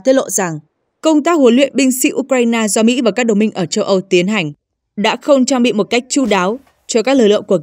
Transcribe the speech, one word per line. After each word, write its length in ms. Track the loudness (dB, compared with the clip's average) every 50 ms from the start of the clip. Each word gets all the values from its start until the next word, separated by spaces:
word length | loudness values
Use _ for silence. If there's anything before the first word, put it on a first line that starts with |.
| 0
tiết 100 | 0 2
lộ 160 | 2 0 -2
rằng 300 | -4 -4 -4 -4 -6 -10 -12 _ _ _ _ _ _ _
công 220 | -2 0 2 2 2
tác 100 | 2 2
huấn 220 | 4 4 4 4
luyện 200 | 4 2 0 0
binh 140 | 0 0 0 0 0
sĩ 100 | -2 -4 -2
Ukraine 540 | -4 -4 -2 0 0 0 0 0 -2 -2 -2
do 160 | 0 0 2
Mỹ 180 | 2 2 0
và 100 | 0 -2
các 120 | -2 -2 0
đồng 160 | 0 0 0
minh 120 | 0 -2
ở 140 | -2 -4 -6
châu 200 | -4 -4 -4 -2
Âu 160 | 0 -2 -2
tiến 260 | 0 0 0 0 2 0
hành 260 | -2 -4 -4 -6 -8 -12 _ _ _ _ _ _ _
đã 200 | -4 -2 -2 -2 -2
không 240 | 0 2 2 2 2
trang 180 | 2 0 0 0
bị 100 | 0 0
một 100 | -2 -2
cách 200 | -2 -2 -4 -4 -4
chu 160 | -2 -2 0
đáo 340 | 0 0 0 0 -2 -4 -6 -10 _ _ _ _ -4
cho 160 | -2 -2 0
các 100 | 0 2
lực 140 | 2 4 4
lượng 160 | 2 0 0
của 140 | 0 -2 -2